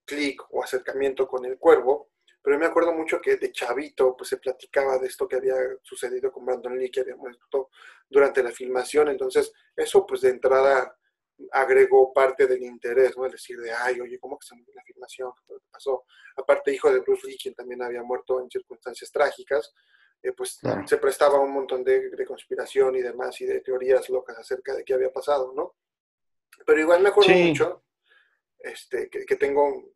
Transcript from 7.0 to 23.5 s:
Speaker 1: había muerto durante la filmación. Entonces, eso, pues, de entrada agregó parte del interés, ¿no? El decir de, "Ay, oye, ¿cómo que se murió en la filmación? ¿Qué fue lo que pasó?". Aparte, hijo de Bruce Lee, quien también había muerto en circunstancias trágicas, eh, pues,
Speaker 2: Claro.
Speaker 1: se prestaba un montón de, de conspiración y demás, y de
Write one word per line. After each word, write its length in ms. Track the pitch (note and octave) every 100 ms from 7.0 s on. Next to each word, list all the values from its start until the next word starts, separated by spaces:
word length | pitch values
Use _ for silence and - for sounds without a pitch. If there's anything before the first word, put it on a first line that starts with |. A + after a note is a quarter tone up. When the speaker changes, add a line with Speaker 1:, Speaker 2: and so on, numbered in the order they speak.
Speaker 1:
había 160 | B2 B2
muerto 540 | C3 A#2+ _ C#3 - _ - - _
durante 360 | C#3+ C#3 C3+
la 80 | A#2+
filmación. 580 | - B2+ B2+ B2 D3 D3
Entonces, 420 | C3 C3 C#3+ C#3 - _
eso, 300 | - D#3 G3+
pues, 160 | F#3+ C3
de 80 | B2+
entrada 680 | A#2+ B2+ C3 C3+ C3+ B2 - _ _ _ _ C#3
agregó 600 | C3+ C3 C3 B2+ C3 C3
parte 340 | C3+ C3+ C3 C3
del 160 | B2+
interés, 540 | B2 A#2+ A#2+ A#2+ B2+ B2
¿no? 80 |
El 80 | C3
decir 260 | - - A#2+
de, 120 | A#2
"Ay, 260 | A#2 B2 A#2+
oye, 200 | A#2+ B2
¿cómo 200 | B2+ -
que 80 | -
se 80 |
murió 180 | A#2+ A#2+
en 40 | C3
la 80 |
filmación? 480 | - - B2 - B2+
¿Qué 80 | B2 _
fue 100 | -
lo 40 |
que 100 | _
pasó?". 340 | - C3+ B2+ - _ - -
Aparte, 340 | C3+ C#3+ C#3+
hijo 220 | C3+ D3+
de 80 | B2+
Bruce 260 | - - C3
Lee, 120 | C3+
quien 120 | C3
también 280 | A#2 B2 B2
había 200 | B2 A#2+
muerto 360 | A#2+ B2 - B2+
en 100 | A#2+
circunstancias 600 | B2+ - A#2 B2+ A#2 -
trágicas, 640 | C#3+ C#3+ - - - - _ _ _ _ _
eh, 100 | B2+
pues, 260 | - B2+ -
Speaker 2:
Claro. 260 | B2+ G2+ G2
Speaker 1:
se 120 | D3
prestaba 420 | C3+ - D3 C#3+
un 120 | C#3
montón 300 | C#3 B2+ C3
de, 280 | B2+ C3 C3
de 160 | - B2+
conspiración 680 | B2+ - B2+ - C3+ C3 B2+
y 40 |
demás, 400 | B2 A#2+ B2+ B2+
y 60 |
de 140 | B2+